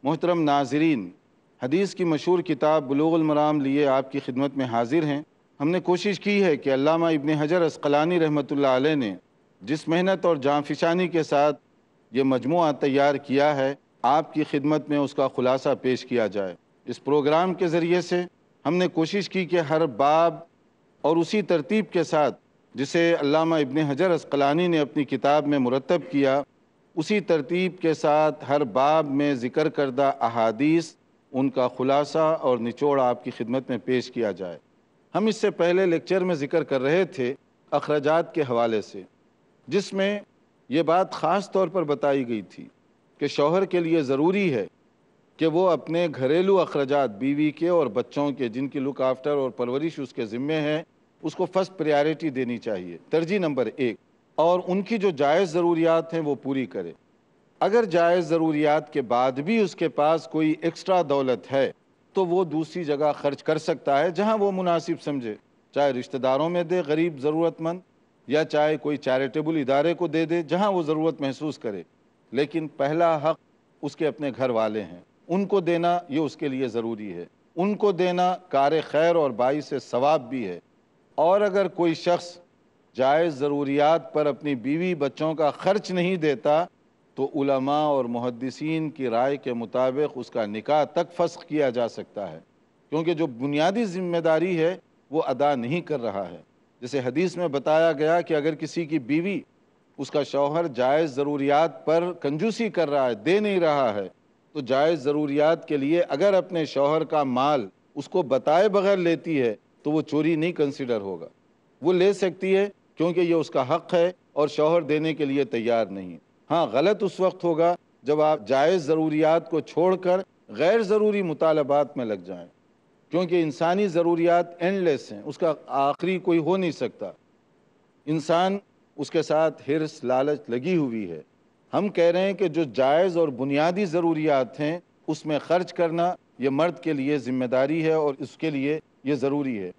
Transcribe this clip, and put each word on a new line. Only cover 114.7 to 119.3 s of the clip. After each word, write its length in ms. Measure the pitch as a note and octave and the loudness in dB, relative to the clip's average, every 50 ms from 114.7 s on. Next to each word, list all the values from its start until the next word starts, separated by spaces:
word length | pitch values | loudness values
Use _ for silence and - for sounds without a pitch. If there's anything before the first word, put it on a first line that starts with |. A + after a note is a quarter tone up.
| E3 E3+ E3 | 2 2 0
देने 300 | C3+ D3+ D#3 D3+ D#3+ D#3 | 0 -2 0 0 -2 -2
के 120 | C#3+ D3+ | -2 -2
लिए 180 | C#3 C3+ C#3+ C#3 | -2 0 -2 -2
तैयार 440 | - - A#2 A2 A2+ A#2 A2+ A2+ F#2 | -2 -2 -4 0 0 0 0 0 -2
नहीं 220 | G2 G2 F#2 F2+ E2+ | -6 -12 -12 -12 -14
है। 80 | D#2 _ _ _ _ _ _ | -16 _ _ _ _ _ _
हाँ, 200 | D3+ E3+ E3 B2 G#2+ | 0 0 0 2 2
गलत 300 | B2+ D3+ F#3+ G#3+ G#3 G#3+ | 2 2 2 2 0 -2
उस 160 | F#3 - - | -6 -2 0
वक्त 240 | F#3 F#3 F3+ - - | 0 0 0 0 -2
होगा 320 | E3+ E3+ D#3 E3+ E3+ F3 E3+ _ _ _ _ - | -2 0 2 2 2 2 0 _ _ _ _ -4
जब 160 | A#2+ D3 D3+ D3+ | -2 0 2 4
आप 220 | D3+ D#3 D3+ G#2+ | 2 2 0 0
जायज़ 360 | G2 C3 C3+ C#3+ D#3+ F#3+ F#3 D3+ | 0 2 4 4 4 2 2 2
ज़रूरियात 640 | C3+ D#3+ D#3+ D#3+ D#3+ D3+ D#3 D#3 D#3 | 0 0 0 0 0 0 2 4 4